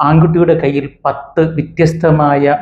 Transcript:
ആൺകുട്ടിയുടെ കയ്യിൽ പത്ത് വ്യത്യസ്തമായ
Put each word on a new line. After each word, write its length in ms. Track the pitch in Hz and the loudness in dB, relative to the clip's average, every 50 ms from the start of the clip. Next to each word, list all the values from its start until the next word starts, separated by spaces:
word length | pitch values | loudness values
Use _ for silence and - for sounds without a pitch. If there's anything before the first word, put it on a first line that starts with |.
| 147 143 | 0 2
ആൺകുട്ടിയുടെ 460 | 156 165 175 170 165 170 175 175 160 - - | 4 4 4 2 2 2 2 2 0 0 0
കയ്യിൽ 240 | 139 143 143 139 143 - _ - | -2 -2 -4 -6 -8 -10 _ -6
പത്ത് 360 | 139 135 - - - - 165 160 165 160 | -6 -6 -6 -10 -8 -2 -2 -2 -2 -2
വ്യത്യസ്തമായ 1000 | 143 156 - - - 165 160 160 - 165 160 156 156 151 143 143 143 143 143 143 - | -6 -8 -6 -2 0 0 0 0 0 0 0 2 2 2 2 0 0 0 0 0 0